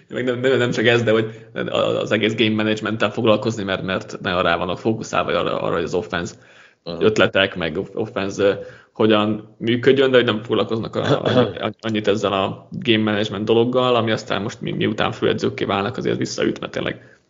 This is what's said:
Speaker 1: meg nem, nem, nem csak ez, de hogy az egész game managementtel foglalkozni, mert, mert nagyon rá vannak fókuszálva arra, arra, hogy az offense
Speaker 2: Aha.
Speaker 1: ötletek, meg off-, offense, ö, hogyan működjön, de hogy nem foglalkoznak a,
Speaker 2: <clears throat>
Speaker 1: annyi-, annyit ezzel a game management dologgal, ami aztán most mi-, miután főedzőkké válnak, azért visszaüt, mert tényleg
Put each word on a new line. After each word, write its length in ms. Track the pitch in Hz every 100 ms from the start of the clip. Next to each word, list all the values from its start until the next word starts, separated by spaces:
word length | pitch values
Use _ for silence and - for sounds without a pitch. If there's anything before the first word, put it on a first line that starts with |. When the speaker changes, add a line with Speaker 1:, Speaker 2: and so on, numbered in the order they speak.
| -
Speaker 1:
meg 160 | 117
nem, 160 | 127 120
nem, 180 | 135 123
nem 140 | 120
csak 140 | 120 113
ez, 180 | 117
de 80 | 110
hogy 280 | 110 110 - - 131 123
az 400 | - 104 117 -
egész 240 | 107 107 113
game 200 | 110 107
managementtel 560 | 107 107 104 110 107
foglalkozni, 520 | - 117 104 113 113
mert, 200 | 98 92
mert 340 | 90 92 - -
nagyon 200 | - 90
rá 160 | 90 87
vannak 200 | 90 87
fókuszálva 600 | 123 113 - - - 87
arra, 220 | - -
arra, 120 | 104
hogy 100 | 92
az 100 | 80
offense 400 | 90 - 90 90 - - - - _
Speaker 2:
Aha. 200 | - 85
Speaker 1:
ötletek, 520 | 80 - 95 95 98 92
meg 220 | 82 82
off-, 180 | - -
offense, 480 | 107 98 98 101
ö, 100 | 101 - - - _
hogyan 640 | - 110 107 107 107 - -
működjön, 540 | 113 123 135 135 135
de 60 | 127
hogy 80 | 117
nem 180 | 110
foglalkoznak 520 | - 107 101 113 - 110
a, 260 | 104 95
Speaker 2:
<clears throat> 20 |
Speaker 1:
annyi-, 500 | - 127 113 - 110 -
annyit 280 | 113 107 107
ezzel 260 | 110 98
a 340 | 98 101 113 -
game 320 | - 113 110
management 420 | 107 104 107 98 107
dologgal, 500 | 113 120 127 127 120
ami 160 | 110
aztán 300 | 110 - 98
most 200 | 107 -
mi-, 100 | 104
miután 400 | 95 107 107 98
főedzőkké 540 | - - - 107 - 104
válnak, 320 | 98 101 -
azért 200 | - -
visszaüt, 420 | - - - -
mert 120 | -
tényleg 460 | - - - - _ _